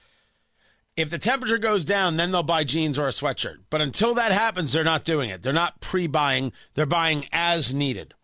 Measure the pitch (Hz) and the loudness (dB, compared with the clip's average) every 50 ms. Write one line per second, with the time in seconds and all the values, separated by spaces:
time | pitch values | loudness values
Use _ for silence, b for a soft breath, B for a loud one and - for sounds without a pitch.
0 | b b b b b b b b b b b b b b b b b b b - | b b b b b b b b b b b b b b b b b b b -6
1 | 160 147 170 156 - 220 254 - 247 214 226 220 214 220 214 196 156 143 202 196 | -4 -4 -4 -4 -2 0 0 0 0 -2 -2 0 0 0 0 0 0 0 0 2
2 | 190 180 160 160 170 180 185 180 165 147 170 160 156 135 135 165 160 156 135 131 | 2 2 2 0 0 0 0 0 0 2 0 0 0 0 0 0 0 0 0 0
3 | 147 135 120 - 143 143 127 - - 101 78 - - - - 156 151 139 127 - | -2 -2 -2 -2 -2 -4 -2 -2 -6 -8 -8 -12 -10 -4 -2 -2 -2 0 0 2
4 | 214 240 240 233 233 220 185 202 226 226 170 185 165 127 113 165 160 160 160 147 | 2 2 2 2 2 2 2 2 2 0 0 -2 -2 0 2 2 2 2 2 0
5 | - - 160 151 131 107 92 87 87 131 139 165 175 160 - - - - - 185 | 0 0 0 0 0 -2 -4 -4 -4 0 0 2 0 0 -4 -8 -10 -4 -2 -2
6 | 180 156 135 156 147 139 131 131 135 123 B B B B B 151 156 139 170 170 | 0 0 2 2 2 2 2 0 0 -2 B B B B B -2 0 2 2 2
7 | 165 160 156 147 135 - - 165 170 170 170 170 135 120 131 143 143 139 120 95 | 2 2 0 0 -2 -4 -2 0 2 2 2 2 0 0 0 0 0 0 -2 -4
8 | 78 - - _ | -8 -12 -18 _